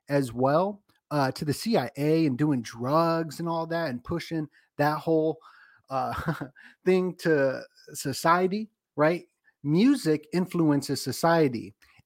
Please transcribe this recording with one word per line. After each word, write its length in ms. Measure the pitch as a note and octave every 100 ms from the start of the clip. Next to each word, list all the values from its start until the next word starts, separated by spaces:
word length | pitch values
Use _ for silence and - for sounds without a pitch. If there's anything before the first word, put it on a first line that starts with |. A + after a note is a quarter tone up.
| -
as 240 | C#3+ B2+
well, 480 | A#2+ C3 D#3 G3 G3+ _ _ _
uh, 220 | D3 C#3
to 140 | - D3+
the 80 |
C 240 | C3 A3+ G3+
I 120 | A#2+ -
A 280 | D3+ D#3+ D#3
and 100 | B2
doing 240 | D3+ C3
drugs 800 | A2 A#2 B2 D#3 E3 E3 E3 C3
and 80 | E3+
all 180 | E3 E3
that 220 | E3 D#3+
and 140 | B2
pushing 440 | - E3+ - E3 D3+ _ _ -
that 220 | D3 D3+
whole, 400 | E3 D#3+ D#3+ D#3 - - - _ _
uh, 240 | C3+ B2 - - D3+ C3+ -
<laughs> 240 | - _ F3+
thing 300 | F#3 F3+ -
to 420 | E3+ D3+ C3+ B2 - _ -
society, 760 | D3+ C#3+ B2+ E3 F3 F#3 G#3 A3 _ _ -
right? 280 | D3+ F3 - _ _ _
Music 640 | C#3+ D#3+ B3+ C4+ D#3 D3+ -
influences 680 | F3 F3+ F3 D#3+ C#3+ C#3 C3+
society. 720 | C3 - E3 E3 C#3+ A2+ F#2+ - _ _